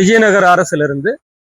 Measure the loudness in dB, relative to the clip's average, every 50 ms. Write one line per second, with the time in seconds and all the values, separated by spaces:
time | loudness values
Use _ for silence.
0 | 2 2 2 2 2 2 2 2 2 2 2 2 0 -2 -4 -4 -4 -4 -4 -6
1 | -6 -8 -8 -8 _ _ _ _ _